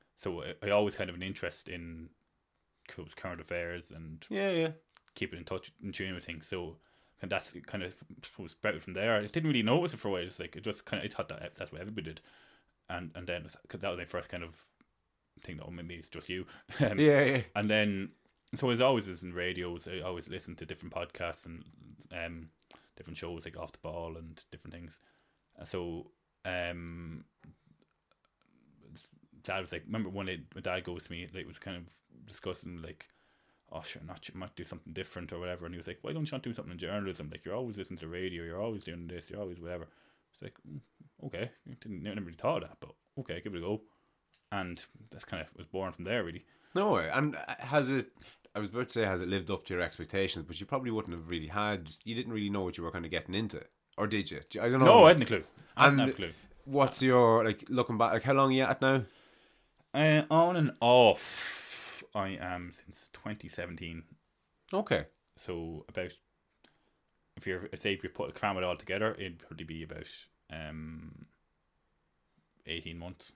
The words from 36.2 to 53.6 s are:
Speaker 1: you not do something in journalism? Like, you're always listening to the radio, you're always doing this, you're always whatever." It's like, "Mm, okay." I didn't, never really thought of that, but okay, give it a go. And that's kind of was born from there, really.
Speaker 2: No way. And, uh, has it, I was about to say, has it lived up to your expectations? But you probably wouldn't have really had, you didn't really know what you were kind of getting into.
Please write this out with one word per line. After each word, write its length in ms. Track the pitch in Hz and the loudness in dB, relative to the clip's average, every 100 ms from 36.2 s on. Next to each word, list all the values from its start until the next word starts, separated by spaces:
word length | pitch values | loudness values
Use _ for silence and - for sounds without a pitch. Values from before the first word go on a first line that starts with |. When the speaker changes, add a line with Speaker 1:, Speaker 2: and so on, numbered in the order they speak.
| 151 | -4
Speaker 1:
you 60 | 127 | -4
not 80 | |
do 100 | 123 | -6
something 180 | 117 - | -8 -10
in 40 | 85 | -8
journalism? 520 | 85 104 98 85 76 | -4 -4 -4 -6 -10
Like, 140 | 78 85 | -10 -6
you're 100 | 107 | -4
always 220 | 123 101 | -4 -6
listening 220 | 90 85 | -8 -10
to 60 | 80 | -8
the 60 | |
radio, 320 | 87 92 85 | -4 -4 -4
you're 180 | 82 87 | -6 -4
always 220 | 113 104 | -4 -4
doing 240 | - 85 85 | -8 -10 -10
this, 220 | 87 - | -10 -10
you're 100 | 101 | -8
always 200 | 98 87 | -8 -8
whatever." 260 | 82 87 80 _ _ _ _ | -8 -8 -10 _ _ _ _
It's 80 | _ | _
like, 160 | 95 - 151 | -16 -16 -16
"Mm, 100 | 147 - _ - _ - | -16 -16 _ -20 _ -10
okay." 260 | 90 120 - - | -6 -6 -8 -18
I 40 | 127 | -16
didn't, 240 | 113 90 | -10 -8
never 160 | 98 104 | -6 -8
really 120 | 87 80 | -8 -2
thought 260 | 131 165 | 0 0
of 60 | - | -4
that, 80 | - | -12
but 100 | - - _ - | -18 -20 _ -12
okay, 200 | - 87 | -8 -8
give 120 | 104 90 | -6 -4
it 40 | |
a 20 | |
go. 200 | 87 110 - _ _ _ _ _ _ | -2 -2 -4 _ _ _ _ _ _
And 320 | 101 90 85 - - - | -6 -6 -8 -14 -20 -20
that's 140 | - - | -18 -10
kind 160 | 90 | -8
of 60 | 78 - | -8 -14
was 120 | 85 | -10
born 240 | 95 95 | -6 -6
from 120 | 87 90 | -6 -4
there, 180 | 120 | -2
really. 220 | 85 87 - _ _ 175 | -2 -8 -16 _ _ 0
Speaker 2:
No 180 | 208 | 4
way. 160 | 110 80 | 4 2
And, 240 | 107 147 78 | 2 0 -2
uh, 200 | - - | -8 -8
has 300 | 123 147 131 | 2 2 4
it, 220 | 135 120 - - - - 107 | 2 -2 -10 -20 -20 -10 -6
I 40 | |
was 100 | 101 | -4
about 180 | 117 120 | -4 -2
to 40 | |
say, 120 | 117 104 | 2 2
has 160 | 90 | 2
it 60 | 90 | 0
lived 220 | 98 87 | -2 -2
up 140 | 95 - | -6 -4
to 80 | |
your 100 | 90 | -2
expectations? 640 | 85 - 82 98 95 85 76 | -2 -4 -4 0 0 -2 -6
But 140 | 82 | -10
you 60 | 98 | -4
probably 260 | 139 123 | -2 0
wouldn't 220 | 110 101 85 | -2 -2 -8
have 140 | 80 | -6
really 180 | 85 78 | -6 -4
had, 420 | 101 104 101 78 - 110 | -2 0 -2 -6 -10 -6
you 100 | 117 | -6
didn't 160 | 117 | -4
really 180 | 110 101 | -2 0
know 120 | 101 | 0
what 160 | 90 87 | -2 -2
you 60 | |
were 80 | 82 | -6
kind 120 | 87 | -4
of 80 | 80 | -4
getting 240 | 82 - 98 | -4 -2 -2
into. 260 | 107 80 | -2 -6